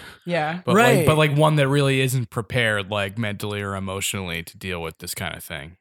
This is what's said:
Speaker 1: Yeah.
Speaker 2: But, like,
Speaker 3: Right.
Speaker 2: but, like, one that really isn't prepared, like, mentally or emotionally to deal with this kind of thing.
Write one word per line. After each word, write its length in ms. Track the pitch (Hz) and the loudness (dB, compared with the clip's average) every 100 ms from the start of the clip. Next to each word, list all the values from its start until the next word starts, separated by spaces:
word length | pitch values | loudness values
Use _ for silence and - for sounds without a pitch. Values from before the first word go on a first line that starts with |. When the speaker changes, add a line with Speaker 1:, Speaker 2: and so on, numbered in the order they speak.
| - - - | -10 -16 -6
Speaker 1:
Yeah. 360 | 170 151 170 | -4 -2 -4
Speaker 2:
But, 120 | 180 190 | 0 4
like, 20 | |
Speaker 3:
Right. 280 | 240 208 156 | 6 6 4
Speaker 2:
but, 120 | 156 | 4
like, 180 | 156 143 | 4 4
one 220 | 156 151 | 4 4
that 100 | 139 | 4
really 320 | 139 139 135 | 4 2 2
isn't 300 | 131 127 117 | 2 0 -4
prepared, 600 | - 110 131 113 104 95 | -6 -4 0 2 0 -2
like, 280 | 104 98 98 | -2 -2 -4
mentally 440 | 107 101 107 104 | -4 -4 -6 -4
or 140 | 101 98 | -4 -4
emotionally 680 | 95 95 95 104 92 85 | -4 -4 -4 -4 -4 -6
to 140 | 85 101 | -8 -12
deal 240 | 95 90 | -8 -6
with 180 | 82 80 | -8 -10
this 140 | 87 | -12
kind 220 | - 90 80 | -8 -8 -8
of 80 | |
thing. 320 | - 80 71 87 | -12 -14 -14 -6